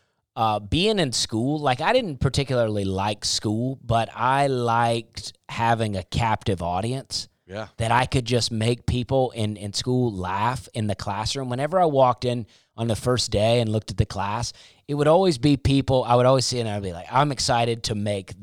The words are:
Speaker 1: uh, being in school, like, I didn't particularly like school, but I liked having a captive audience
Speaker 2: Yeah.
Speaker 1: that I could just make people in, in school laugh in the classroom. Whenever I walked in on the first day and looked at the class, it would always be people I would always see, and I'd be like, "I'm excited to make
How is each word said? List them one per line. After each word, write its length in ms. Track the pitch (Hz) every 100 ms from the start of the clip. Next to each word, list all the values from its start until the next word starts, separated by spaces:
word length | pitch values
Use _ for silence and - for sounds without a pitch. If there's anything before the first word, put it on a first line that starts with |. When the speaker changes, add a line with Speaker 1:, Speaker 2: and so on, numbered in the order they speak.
| _ _ _ -
Speaker 1:
uh, 220 | 110 104
being 400 | 104 147 208 208
in 120 | 143
school, 480 | - - 110 127 156
like, 220 | 143 123
I 100 | 165
didn't 300 | 254 208 131
particularly 640 | 139 147 135 123 113 107 98
like 400 | 92 101 107 -
school, 520 | - 110 107 127 135
but 240 | 117 113 113 110
I 320 | 123 139 143
liked 840 | 127 120 113 117 117 113 - - - -
having 480 | - 117 117 110 95
a 60 |
captive 580 | - - 117 107 - 92
audience 680 | 87 90 113 135 - - - _ -
Speaker 2:
Yeah. 200 | 98 107 -
Speaker 1:
that 140 | 113
I 140 | 117 127
could 200 | 135 113
just 260 | 120 -
make 340 | 110 110 120 -
people 460 | 123 117 135 127
in, 240 | 113 107 101
in 160 | 101
school 380 | - 127 127 120
laugh 560 | 95 90 95 117 131 -
in 140 | 120 107
the 80 | 95
classroom. 540 | - 98 110 139 131
Whenever 300 | 123 151 185
I 60 | 170
walked 400 | 139 127 123 123
in 220 | 120 110 _ _ -
on 100 | 117
the 60 | 107
first 360 | 123 123 -
day 300 | 101 110 120
and 100 | 113
looked 200 | 107 -
at 60 | 98
the 80 | -
class, 460 | 98 98 113 123 - - _ -
it 80 | 147
would 120 | 147
always 300 | 170 190 123
be 180 | 147 143
people 480 | - 139 131 131
I 120 | 117 123
would 100 | 123
always 200 | 135 -
see, 140 | 123
and 80 | 113
I'd 160 | 104
be 80 | 98
like, 160 | 87 85
"I'm 220 | 123 147
excited 520 | 131 - 120 120 117
to 120 | - 104
make 380 | 104 101 95 90